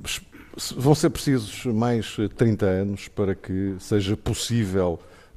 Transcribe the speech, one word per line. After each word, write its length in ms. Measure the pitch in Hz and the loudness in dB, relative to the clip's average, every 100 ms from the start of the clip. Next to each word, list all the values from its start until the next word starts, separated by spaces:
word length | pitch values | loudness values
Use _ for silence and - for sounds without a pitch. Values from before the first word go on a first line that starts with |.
s-, 720 | - - - - - - - - | -10 -10 -12 -20 -20 -12 -8 0
vão 180 | 131 | 4
ser 160 | 151 170 | 4 4
precisos 540 | - 147 131 104 - 127 | 0 0 0 -2 -6 -2
mais, 500 | 107 120 117 101 - | 2 2 0 -2 -2
eh, 100 | 101 | -4
trinta 380 | - 113 101 98 | 2 2 4 2
anos 420 | 92 101 98 - | 2 0 -4 -6
para 260 | - 98 | -2 -2
que 420 | 92 - 95 98 92 | -2 -4 -4 -4 -6
seja 380 | - 104 98 107 | -2 0 0 -2
possível 840 | - 113 - 117 98 95 90 80 - - - | -2 -4 0 0 2 2 0 -2 -8 -20 -20